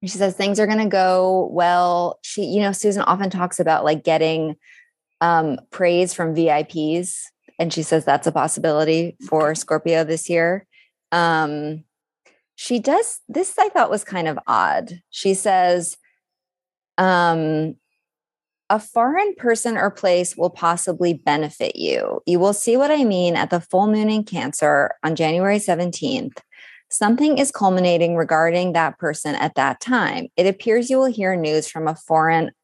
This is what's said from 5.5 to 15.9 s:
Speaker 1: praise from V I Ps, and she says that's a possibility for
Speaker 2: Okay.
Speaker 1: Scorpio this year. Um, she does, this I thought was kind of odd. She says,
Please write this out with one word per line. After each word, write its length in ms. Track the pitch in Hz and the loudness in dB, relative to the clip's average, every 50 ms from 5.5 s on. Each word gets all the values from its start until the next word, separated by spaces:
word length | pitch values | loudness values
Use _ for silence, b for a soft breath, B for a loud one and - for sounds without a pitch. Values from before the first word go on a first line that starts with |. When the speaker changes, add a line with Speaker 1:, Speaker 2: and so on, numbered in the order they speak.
| 135 - - _ | -4 -6 -8 _
Speaker 1:
praise 440 | - - 185 175 175 175 185 180 - | -6 -2 0 2 4 2 2 0 -2
from 180 | - 175 160 160 | -4 -4 -4 0
V 160 | 156 165 165 | 0 2 2
I 140 | 151 147 156 | 2 0 0
Ps, 680 | - - 165 151 151 156 170 180 185 - - - - _ _ _ - _ _ | -4 -6 -4 -2 -2 -2 -2 -4 -6 -10 -12 -14 -16 _ _ _ -20 _ _
and 140 | 170 170 - | -4 -4 -2
she 100 | - 156 | -6 -4
says 220 | - - 160 151 | 0 0 0 2
that's 240 | - 139 147 - 165 | 2 0 2 0 -2
a 40 | 151 | 0
possibility 840 | 156 135 156 - - 156 160 151 151 156 156 160 160 170 170 165 _ - - | 0 -2 -2 -2 -2 0 0 2 2 2 2 2 0 0 -4 -6 _ -8 -2
for 180 | - 156 156 147 | 0 2 2 2
Speaker 2:
Okay. 40 | 156 156 | 0 -2
Speaker 1:
Scorpio 460 | - - 160 156 156 170 165 160 160 | -4 -2 -2 -2 0 0 0 0 2
this 260 | 151 160 165 - - | 0 -2 -6 -4 -2
year. 340 | 175 170 165 170 180 196 208 b b b b b b _ _ _ | 0 0 2 2 0 -2 -6 b b b b b b _ _ _
Um, 760 | - 175 170 170 165 160 160 147 147 151 147 151 156 156 156 _ _ _ _ _ _ _ _ b b b b _ _ | -2 0 2 2 2 0 0 -2 -4 -6 -6 -6 -8 -10 -12 _ _ _ _ _ _ _ _ b b b b _ _
she 240 | - - - 247 240 | -18 -6 -4 -4 -2
does, 420 | - 269 285 381 453 - - - _ _ | 0 2 2 2 0 0 -6 -12 _ _
this 280 | - 294 370 - - - | -4 -4 -4 -4 0 0
I 120 | 415 427 | 0 2
thought 180 | - 349 247 - | 4 2 2 2
was 140 | - 208 - | 2 -4 -4
kind 240 | - 196 185 165 160 | -6 -6 -4 -2 -2
of 100 | 151 - - | -4 -6 -2
odd. 540 | - 113 110 - 82 73 - - - 175 175 _ _ | 0 0 2 2 2 0 -2 -2 -6 -12 -18 _ _
She 240 | - - - 196 196 | -16 -4 0 0 0
says, 640 | 190 - 214 196 185 180 180 175 180 170 170 | 0 0 0 2 2 4 2 2 0 -2 -6